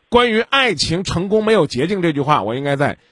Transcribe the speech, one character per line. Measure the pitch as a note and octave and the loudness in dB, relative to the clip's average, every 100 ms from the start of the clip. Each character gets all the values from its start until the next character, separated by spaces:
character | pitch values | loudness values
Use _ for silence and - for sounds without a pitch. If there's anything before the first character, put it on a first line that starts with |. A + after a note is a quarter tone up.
| _ | _
关 | A#3+ B3 | 2 2
于 | A3 | 2
爱 | A#3 C#4 B3+ D3+ | 0 0 0 0
情 | - E3 | -2 -4
成 | F#3+ E3+ F#3+ | -4 -4 0
功 | A3 | 0
没 | G#3+ | 2
有 | A3 D3 | 2 2
捷 | A#2+ E3 | 0 -2
径 | G3+ | 0
这 | E3+ | -2
句 | C#3+ | 0
话， | C#3 C#3 | 0 0
我 | G2 B2+ | 0 -4
应 | |
该 | C#3+ C#3 | -4 -2
在 | C#3 - _ | -2 -4 _